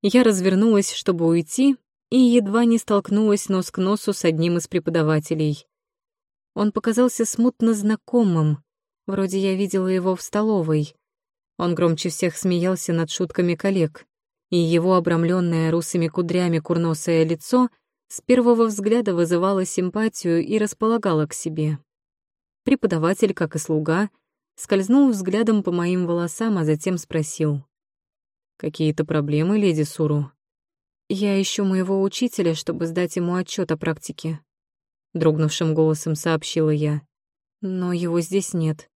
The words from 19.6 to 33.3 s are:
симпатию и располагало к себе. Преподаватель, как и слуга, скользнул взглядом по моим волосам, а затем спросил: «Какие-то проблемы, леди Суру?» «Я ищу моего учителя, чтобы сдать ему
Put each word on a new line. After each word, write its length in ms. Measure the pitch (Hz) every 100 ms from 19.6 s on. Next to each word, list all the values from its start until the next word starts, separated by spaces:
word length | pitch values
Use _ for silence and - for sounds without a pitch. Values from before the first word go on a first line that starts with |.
симпатию 800 | 185 - 185 208 220 - 175 170
и 140 | - 214
располагало 680 | 208 - 220 233 208 156 151
к 60 |
себе. 460 | - 165 156 151 147 _ _ _ _ _ _ _ _
Преподаватель, 680 | - 269 208 170 160 196 214
как 240 | 190 160 160
и 20 |
слуга, 520 | - 156 151 165 208 _ _ _ _
скользнул 540 | - - 196 190 262 277
взглядом 520 | 214 185 202 226 214
по 100 | 185
моим 340 | 175 170 180 175
волосам, 520 | 170 170 - 226 202
а 60 |
затем 340 | 151 156 151 180
спросил: 680 | - 165 151 - 151 143 - _ _ _ _ _ _ _ _ _
«Какие-то 480 | - - 156 151
проблемы, 540 | 156 156 147 147 165 208
леди 260 | 202 156
Суру?» 460 | 147 - 156 147 139 _ _ _ _ _ _ _ _
«Я 320 | 190 202 196
ищу 240 | 190 -
моего 380 | 196 190 185 196
учителя, 520 | 196 - 247 - 175
чтобы 320 | 160 - 165 165
сдать 300 | 165 180 185
ему 180 | 175